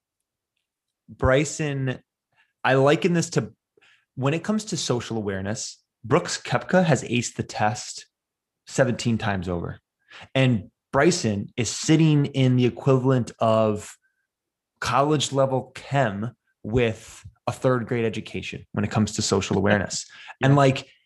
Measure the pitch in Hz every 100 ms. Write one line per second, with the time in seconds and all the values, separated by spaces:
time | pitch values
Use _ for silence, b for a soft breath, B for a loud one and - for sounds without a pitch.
0 | _ _ _ _ _ _ _ _ _ _
1 | - 110 127 131 147 - 151 139 131 123
2 | _ _ _ _ _ _ - 131 135 165
3 | 185 170 165 - 104 - _ _ b b
4 | b - 131 160 170 214 214 175 - 123
5 | - 113 104 95 95 117 - - _ _
6 | 110 147 - - - - - 180 175 131
7 | - 120 117 - - - 107 117 - -
8 | - _ _ _ _ _ - - 123 110
9 | 120 110 113 98 90 87 87 92 _ _
10 | B B B 131 131 113 95 _ _ 135
11 | 160 175 117 101 - - 110 - - 156
12 | 160 147 139 139 131 127 123 117 - 135
13 | 127 131 110 - 113 110 110 104 - -
14 | _ _ _ _ _ _ _ _ - 127
15 | 143 151 - 135 135 131 131 - - 139
16 | 120 101 113 - _ _ 107 117 117 101
17 | - - - - - 104 131 127 110 123
18 | 113 107 87 92 92 - - 101 104 120
19 | 104 - 107 98 - 98 98 104 92 -
20 | - - - - 135 143 135 131 b b